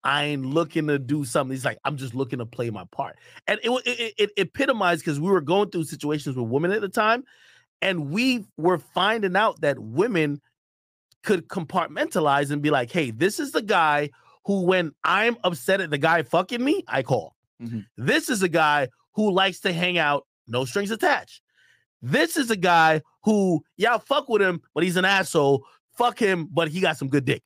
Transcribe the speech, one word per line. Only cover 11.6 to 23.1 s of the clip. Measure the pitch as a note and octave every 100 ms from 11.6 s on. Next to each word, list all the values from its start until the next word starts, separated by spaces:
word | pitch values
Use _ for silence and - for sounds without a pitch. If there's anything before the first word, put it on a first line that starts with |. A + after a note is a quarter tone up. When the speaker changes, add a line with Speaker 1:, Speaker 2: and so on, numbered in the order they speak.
| D#3 F#3 E3 E3 D4+ G3 D3+ C#3 C#3+
Speaker 1:
and | D3
be | D3
like, | C#3+ A#2+
"Hey, | F3 C3+
this | A2 F3 A3
is | C#4+
the | D4
guy | G#3+ G3 D#3+ D3 D3 _ _ _ -
who, | G3+
when | F3 F#3 E3 -
I'm | D#3 F#3 A3+ A#3
upset | - E3+ - F#3+
at | F3
the | D3
guy | D#3 E3
fucking | C#3+ E3+ F#3 A#3+
me, | C4 - -
I | B2+
call. | B2+ B2 E2 _ _ _
Speaker 2:
Mm-hmm. | A#2 A2+ G2 -
Speaker 1:
This | C3 D4 D#4+
is | A3+
a | F#3
guy | D#3+ D3+ D3 B2+ _ _
who | - G#3+
likes | F#3 F#3+ F3+
to | G3+
hang | E3 F3+ F3
out, | D3+ D3 - _ -
no | A#2+
strings | C3 G3 G3+
attached. | A3+ F4+ B3 - - _ _ _ _ _ _
This | A#2+ A3 E4 E4
is | A#3+
a | G#3+
guy | F3+ E3+ D#3+ D#3 -